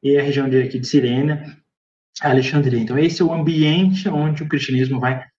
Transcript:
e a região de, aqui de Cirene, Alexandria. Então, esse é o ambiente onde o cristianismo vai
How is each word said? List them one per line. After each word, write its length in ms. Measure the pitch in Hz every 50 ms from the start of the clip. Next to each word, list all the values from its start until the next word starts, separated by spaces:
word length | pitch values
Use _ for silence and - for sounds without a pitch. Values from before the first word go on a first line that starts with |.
| -
e 140 | 139 139
a 60 | 143 143
região 260 | 143 139 139 135 131
de, 140 | 131 131 127
aqui 160 | 131 - 120
de 80 | -
Cirene, 720 | - - 147 123 120 120 127 143 151 151 151 - - - _ _ _ _ _ _ _ _ _ _ _ _ -
Alexandria. 580 | - 143 127 131 131 131 - 147 139 131 123 117
Então, 200 | 113 110 123 139
esse 240 | 156 170 170 - 180
é 20 |
o 80 | 160 165
ambiente 760 | 160 151 156 165 156 156 151 151 175 190 190 190 - - 208
onde 340 | 160 147 147 156 151 151 156
o 60 | 151
cristianismo 520 | - 143 - - 131 127 131 131 135 123
vai 240 | 127 127 131 131 - - _